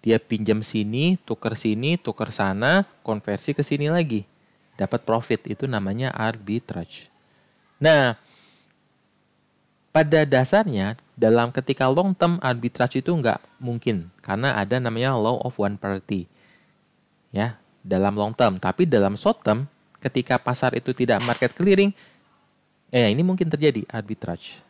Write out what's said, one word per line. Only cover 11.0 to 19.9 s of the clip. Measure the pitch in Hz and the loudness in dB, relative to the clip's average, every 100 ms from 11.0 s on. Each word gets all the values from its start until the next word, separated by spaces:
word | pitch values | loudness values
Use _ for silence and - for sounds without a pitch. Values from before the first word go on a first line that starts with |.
| _ | _
dalam | - 113 117 117 | 0 4 4 2
ketika | 131 127 135 131 | -4 -4 0 2
long | 143 190 | 2 0
term | 185 170 170 | 2 0 2
arbitrage | 131 120 120 - 127 135 | -2 -2 -4 -2 -2 0
itu | 147 | -2
nggak | 170 117 - - _ | 0 0 -2 -8 _
mungkin | 123 120 120 101 85 _ | -6 -4 -2 -4 -6 _
karena | - 101 135 104 | -6 -2 0 -2
ada | 98 127 | -2 -2
namanya | 123 113 131 | -2 -2 -2
law | 127 107 123 123 | 0 0 -2 -4
of | - | -4
one | 101 101 | -4 -4
party. | 101 95 - 98 85 _ _ _ _ _ _ _ _ _ _ | -6 -6 -4 -6 -6 _ _ _ _ _ _ _ _ _ _
Ya, | 95 113 110 _ _ 92 | -4 -4 -6 _ _ -4
dalam | 95 101 104 | 0 0 0
long | 104 | -4
term. | 113 117 92 | 2 2 2
Tapi | 95 - | -4 0
dalam | 180 120 98 | 2 4 2
short | 104 208 - - | 0 -2 0 0
term, | 110 139 _ _ | -2 -4 _ _